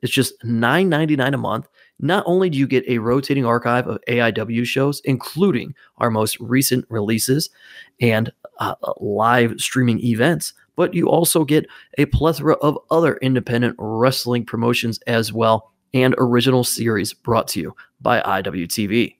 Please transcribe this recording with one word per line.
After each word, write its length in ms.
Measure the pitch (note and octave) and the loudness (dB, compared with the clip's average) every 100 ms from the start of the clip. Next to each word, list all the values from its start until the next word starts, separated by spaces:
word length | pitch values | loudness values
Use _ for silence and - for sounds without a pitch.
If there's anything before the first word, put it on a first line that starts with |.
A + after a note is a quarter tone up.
It's 100 | C3 | -2
just 220 | - B2+ - | 0 -2 -2
nine 460 | A2+ A#2 A#2 D3+ F#3+ | -4 0 2 2 2
ninety-nine 420 | D3+ D#3 D3+ C3 | 2 0 0 0
a 60 | C#3 | -2
month. 280 | G#2 G#2+ - _ _ _ | -2 -4 -6 _ _ _
Not 260 | C#3 F#3+ - | -2 0 2
only 240 | F3+ F#3 | 0 2
do 80 | C#3 | 0
you 80 | C3+ | 2
get 200 | B2+ B2+ | 0 0
a 120 | A#2+ | -2
rotating 480 | A2 B2+ C3+ C#3 A#2+ | 0 0 0 -2 2
archive 400 | A#2 A#2+ B2 B2 | 0 2 0 0
of 100 | G#2+ - | -6 -2
A 140 | A#2+ | 0
I 100 | A#2 | 0
W 340 | G#2+ G#2+ A#2 A#2+ | 0 -4 -4 -2
shows, 340 | - C#3 C#3+ - | 0 0 -2 -2
including 680 | B2+ - D3+ G3 C3+ F#2 - _ _ | -4 -4 0 2 2 -4 -14 _ _
our 140 | A#2 | 0
most 280 | A2 A2 - | 2 0 -2
recent 440 | A2+ B2+ C3+ B2+ - | -2 0 2 -2 -2
releases 580 | A2+ G#2 A2+ - C3+ - _ - - - _ | -4 -2 -2 0 -2 -2 _ -20 -20 -20 _
and, 280 | A#2+ A2 A2+ - - - | 2 2 -2 -8 -20 -8
uh, 160 | - - - - | -8 -6 -8 -6
live 600 | A2 G2+ A2 B2 A#2 - | -4 0 2 4 2 0
streaming 360 | - B2+ B2 A2 | -4 0 2 2
events, 480 | B2 A2+ C3 D#3+ - - _ - | 0 2 2 0 -4 -14 _ -2
but 160 | F3 | -2
you 160 | F3 E3 | 0 2
also 340 | D3+ E3+ E3+ D3 | 2 2 0 2
get 200 | D3+ - - - - | 0 0 -14 -20 -4
a 80 | |
plethora 480 | D3 - D3 D3 D3 - | -2 2 0 0 0 2
of 220 | D3 D3 _ | 0 -2 _
other 260 | D#3+ E3 - | 2 2 0
independent 540 | C3 B2+ - A#2+ A#2+ - | 0 0 0 0 0 -2
wrestling 680 | G#2+ A2 B2 C3 A#2+ A#2+ | -6 0 0 0 -2 -2
promotions 540 | A2 A2+ A#2 A#2+ A#2 G#2+ - | -2 -4 -2 0 -2 -6 -2
as 260 | A#2 A2 | -2 -2
well 400 | A2 A2+ A2 - _ _ | 0 2 2 -2 _ _
and 200 | - B2+ - | 2 2 2
original 460 | B2+ A#2+ A#2+ B2+ | 2 2 2 2
series 500 | A#2+ - A#2 G#2+ F2 | 0 -2 -2 0 -2
brought 340 | - - A2+ - | -8 -2 -2 0
to 120 | - | -6
you 140 | D#2+ - - _ | -8 -12 -20 _
by 180 | - A#2 - | 0 0 0
I 160 | G2 | -2
W 240 | G2 F2 E2+ | -2 -6 -6
T 200 | - G#2 | -4 -2
V. 320 | A2 A2 _ | 0 -2 _